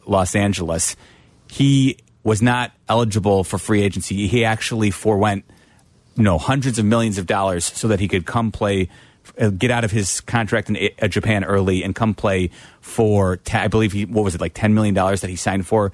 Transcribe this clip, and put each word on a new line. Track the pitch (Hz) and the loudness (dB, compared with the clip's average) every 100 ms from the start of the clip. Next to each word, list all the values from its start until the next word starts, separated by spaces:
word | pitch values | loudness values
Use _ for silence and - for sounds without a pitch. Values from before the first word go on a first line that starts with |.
| - | -2
Los | 98 92 107 | 0 2 0
Angeles, | 101 92 82 82 - - - _ _ _ - | 0 -2 -4 -4 -4 -8 -18 _ _ _ -12
he | - 139 135 131 - _ _ | 0 4 4 2 -2 _ _
was | 107 107 | -2 2
not | 120 123 117 - - | 2 2 -2 -8 -2
eligible | 110 117 101 95 95 | 0 2 0 2 2
for | 90 98 | 0 -4
free | - 104 | 0 2
agency. | 101 90 - 98 101 | 2 -2 -4 -4 0
He | 117 | 0
actually | 110 110 - 113 107 | 0 -2 -4 -2 -2
forewent, | - 107 104 107 98 - - _ _ _ _ _ - | 0 0 2 2 0 -6 -20 _ _ _ _ _ 0
you | |
know, | 107 82 | 2 2
hundreds | - 139 127 117 | 0 0 0 0
of | |
millions | 104 117 113 98 | 2 2 0 -2
of | 87 | -2
dollars | 104 98 87 | 0 0 -2
so | - - 113 | -4 -4 -2
that | 98 | 0
he | 98 | 0
could | 95 82 | -2 -2
come | 117 113 | -2 -2
play, | - 104 98 92 - - _ - - | -2 -2 0 -4 -8 -20 _ -20 -2
uh, | 110 | -2
get | 92 123 | 0 0
out | 120 | 0
of | 113 | 0
his | 107 95 - | -2 -2 -6
contract | - 120 104 113 104 | -4 -2 0 -2 -2
in, | 107 101 - | -2 -4 -2
uh, | 107 | -2
Japan | 101 110 104 | 0 0 0
early | 90 98 95 90 | 0 0 2 0
and | 87 - | -2 -2
come | 110 | -2
play | 101 107 95 90 - - _ | 0 0 0 -2 -6 -20 _
for, | - - 110 104 95 92 | -8 0 2 4 2 -2
ta-, | - 110 | -2 -2
I | 101 | 2
believe | 110 110 | 2 0
he, | 101 | -2
what | 101 107 | -2 0
was | 101 82 | 0 -2
it, | |
like | 87 | -6
ten | - 107 | -2 2
million | 107 107 | 2 2
dollars | 98 92 98 | 2 0 -2
that | 92 | -4
he | 90 | -6
signed | - 95 90 | -4 -4 0
for? | 110 101 | 0 0